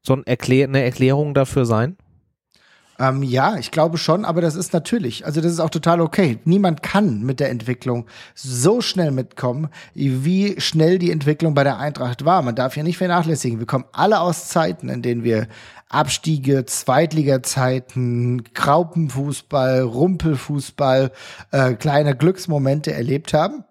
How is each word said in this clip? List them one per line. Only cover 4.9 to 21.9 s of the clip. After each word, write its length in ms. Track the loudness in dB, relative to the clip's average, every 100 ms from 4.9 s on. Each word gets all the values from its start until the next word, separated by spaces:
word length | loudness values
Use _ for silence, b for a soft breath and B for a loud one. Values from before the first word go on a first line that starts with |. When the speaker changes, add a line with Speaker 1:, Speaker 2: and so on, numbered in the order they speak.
| -2 -2 -6
Speaker 2:
also 160 | -4 -2
das 120 | 0
ist 80 | 0
auch 100 | -2
total 320 | 0 2 2
okay. 360 | 2 2 0 0
Niemand 380 | 2 2 2 0
kann 400 | 0 2 2 0
mit 180 | -4 -2
der 80 | -2
Entwicklung 580 | -2 -4 -6 -4 -4 -6 B B
so 480 | -16 -10 0 2 2
schnell 280 | 0 -2 0
mitkommen, 580 | -2 -6 -6 -4 -4 -6 B B
wie 680 | -4 -2 0 0 0 0 -2
schnell 380 | -2 2 4 4
die 120 | 0
Entwicklung 440 | 0 0 0 2
bei 100 | 2
der 140 | 2 0
Eintracht 480 | -6 -6 -6 -2 2
war. 160 | 2
Man 140 | 2 -2
darf 200 | -4 -2
ja 60 |
nicht 160 | -4 -2
vernachlässigen, 600 | 0 0 0 -2 -2 -4
wir 80 | -4
kommen 200 | -4 -4
alle 280 | 0 2 2
aus 280 | 2 -2 -2
Zeiten, 420 | 0 0 -4 -8
in 100 | -6
denen 240 | -2 -2
wir 240 | 0 0 -2 B B B _
Abstiege, 760 | -2 0 -2 -2 -2 2 0 0
Zweitliga-Zeiten, 1800 | -6 0 2 2 0 2 0 0 -2 0 0 -4 -4 -2 0 0 -2 -6
Graupenfußball, 1300 | -4 2 2 2 -2 -2 -2 -4 -6 _ 0 2 2
Rumpelfußball, 1300 | 0 2 0 2 0 -2 -2 -6 -6 -2 2 2 2 B B B B
äh, 200 | 0 2
kleine 400 | 0 0